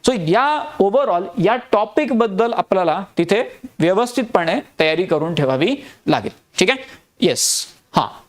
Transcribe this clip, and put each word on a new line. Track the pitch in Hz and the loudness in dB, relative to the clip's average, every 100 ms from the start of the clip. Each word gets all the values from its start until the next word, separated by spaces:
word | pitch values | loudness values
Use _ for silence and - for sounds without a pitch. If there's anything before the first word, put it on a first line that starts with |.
| - | 0
So | 254 156 | -2 0
या | 202 285 302 - - | 2 2 -2 -6 -2
overall | 196 240 269 175 190 - | 2 2 0 -2 -4 -2
या | 180 240 | 0 0
टॉपिक | - 208 208 - 285 | 0 0 0 -2 0
बद्दल | 233 233 190 233 | 0 0 0 0
आपल्याला | 226 - 190 175 165 190 - | 0 0 0 0 -2 -4 -4
तिथे | 170 202 262 - - - | 0 0 -2 -10 -20 -2
व्यवस्थितपणे | 240 220 240 - 226 196 165 190 - - | 0 2 0 -2 0 0 2 -4 -6 -2
तयारी | 160 160 185 | 0 0 0
करून | 156 160 160 | 0 0 0
ठेवावी | 135 131 180 269 - - - | 0 2 0 -2 -8 -12 -2
लागेल. | 151 104 - _ - | -2 -2 -14 _ -2
ठीक | 185 | 0
आहे? | 262 - - _ _ | 0 -6 -20 _ _
येस. | 185 117 - - - - _ - | 0 0 -2 -2 -6 -18 _ -2
हां. | 120 - | -2 -8